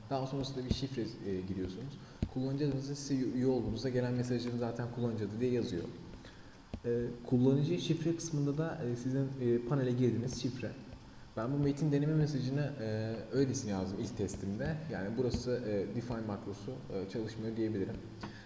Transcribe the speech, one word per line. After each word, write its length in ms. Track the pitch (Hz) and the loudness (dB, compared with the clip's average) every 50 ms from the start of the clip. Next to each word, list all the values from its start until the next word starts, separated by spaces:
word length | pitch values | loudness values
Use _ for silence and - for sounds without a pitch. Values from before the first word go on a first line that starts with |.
| - - | -8 -4
Daha 180 | 139 135 131 135 | -2 -2 -2 -2
sonrasında 380 | 139 139 131 - - 127 127 | -2 -2 -2 -2 -4 -2 0
bir 80 | 127 120 | 0 0
şifre, 280 | - 135 131 - 120 | 0 0 -2 -2 -2
e, 400 | 107 101 - - 85 98 95 92 90 92 | -2 -2 -4 -6 -4 -2 -2 -2 -2 -2
giriyorsunuz. 520 | 95 95 92 90 90 - 123 139 - - - - - - - - - | -2 -2 -2 -2 -4 -6 -8 -8 -8 -10 -14 -16 -6 -2 -2 -2 0
Kullanıcı 340 | 131 127 135 135 139 147 147 | 0 -2 0 0 2 2 2
adınızı 280 | 139 135 135 139 143 | 2 2 0 -4 -4
size 280 | 143 - - 139 131 127 | -4 -2 0 2 2 2
ü-, 80 | 113 - | 2 2
üye 120 | 127 127 | 4 4
olduğunuzda 440 | 131 131 123 110 107 104 110 - 135 | 6 6 4 4 0 0 0 0 0
gelen 240 | 123 123 123 123 123 | 2 2 2 2 2
mesajın 440 | 123 120 123 127 120 117 120 120 120 | 2 2 2 2 2 2 0 0 0
zaten 300 | 120 117 113 - 123 117 - | 0 0 0 0 -2 -2 -2
kullanıcı 300 | - 117 120 113 107 107 | 0 0 0 2 0 0
adı 140 | 98 104 110 | -2 0 0
diye 120 | 123 127 | 2 2
yazıyor. 320 | 123 120 107 - - 85 - - - - - - - - - - - - - - - - - - - - - | 4 2 2 2 0 -2 -2 -4 -6 -10 -12 -14 -14 -14 -14 -16 -16 -16 -16 -16 -18 -18 -14 -10 -10 -4 -2
E, 40 | 120 120 120 120 120 120 - - | 0 0 2 0 -2 -4 -6 -2
kullanıcı 520 | - 131 123 127 135 139 147 147 156 175 180 | 2 4 6 6 8 6 6 4 4 2 2
şifre 380 | - - 160 - - 165 165 | 2 2 0 2 2 0 0
kısmında 420 | 165 - - 156 147 143 143 143 147 | 0 -2 -2 0 0 2 2 2 0
da, 220 | 160 165 160 - - | 0 -2 -2 -2 -2
e, 100 | 120 120 | -2 -2
sizin, 320 | 120 120 127 127 135 139 135 135 - | -2 -2 0 2 2 2 0 0 0
e, 260 | 123 120 120 120 120 - | 2 4 4 4 2 2
panele 220 | 147 139 127 123 | 2 2 4 4
girdiğiniz 500 | 123 123 127 120 104 104 110 135 - - | 4 4 4 4 4 2 0 -2 -2 -2
şifre. 300 | - - - - - 104 - - - - - - - - - - - - - - | -2 -2 -2 -4 -4 -6 -6 -8 -12 -14 -14 -14 -14 -16 -16 -16 -16 -10 -6 -4
Ben 160 | 113 123 139 | -2 0 2
bu 40 | 143 | 2
metin 340 | 143 143 139 - 160 151 | 4 2 2 4 4 4
deneme 220 | 143 143 143 151 156 | 4 4 4 4 4
mesajını, 580 | 156 151 143 147 131 120 127 135 143 147 139 - - | 4 4 4 2 2 0 2 2 2 0 0 -2 -2
e, 340 | 110 110 110 110 110 110 113 113 - - | -2 0 0 0 0 -2 -2 -4 -4 0
öylesine 400 | - 127 139 131 117 101 - 107 | 2 4 4 4 2 0 -2 -2
yazdım 280 | 101 95 92 92 101 104 | 0 0 0 0 -2 -2
ilk 180 | 117 101 - - | -4 -4 -2 -2
testimde. 580 | 104 92 - - - 98 98 110 131 151 160 151 156 156 | -2 -2 -2 -4 -4 -4 -2 -2 -2 -2 -2 -2 -4 -4
Yani 180 | 120 92 92 98 117 120 | -4 -4 -4 -2 0 0
burası, 460 | 127 123 - 120 123 123 123 110 - 107 | 2 2 2 0 0 0 0 0 0 0
e, 280 | 104 101 95 101 104 | 0 0 0 0 -2
define 260 | 120 117 120 120 113 110 107 | -4 -4 -4 -4 -4 -2 -2
makrosu, 440 | 101 98 - 101 101 107 - 107 | -4 -4 -4 -6 -8 -8 -6 -8
e, 380 | 127 131 - - 101 98 90 98 | -8 -8 -8 -6 -4 -4 -4 -4
çalışmıyor 480 | - 123 110 107 107 110 110 113 113 110 | -2 -4 -4 -4 -4 -4 -4 -2 0 0
diyebilirim. 380 | 113 107 107 98 95 - - - - - - - - - - - - | 0 2 2 0 0 -2 -2 -6 -8 -10 -12 -10 -10 -10 -12 -12 -14